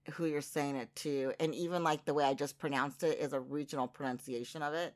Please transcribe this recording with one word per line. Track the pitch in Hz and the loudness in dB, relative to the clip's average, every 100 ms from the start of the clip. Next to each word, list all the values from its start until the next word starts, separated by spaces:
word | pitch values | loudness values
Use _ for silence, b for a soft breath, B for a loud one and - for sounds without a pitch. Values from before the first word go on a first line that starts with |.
| - | -12
who | 147 165 | -2 0
you're | 147 | 0
saying | 143 156 143 135 | -2 -2 0 -2
it | 113 - | -6 -6
to, | 151 139 135 - | -2 0 0 0
and | 160 139 | 0 0
even, | 170 175 | 0 2
like, | 160 151 | 2 2
the | - | 2
way | 147 139 | 4 4
I | |
just | 135 143 - | 4 -2 -2
pronounced | 156 135 139 - | -2 0 0 2
it | 165 - | 2 2
is | 143 | 0
a | 135 | -2
regional | 131 147 139 143 127 | -2 -4 -2 -2 -2
pronunciation | - 135 123 - 120 123 160 | -2 -4 -4 -4 -6 -4 -4
of | 147 | -2
it. | 160 170 | 0 -2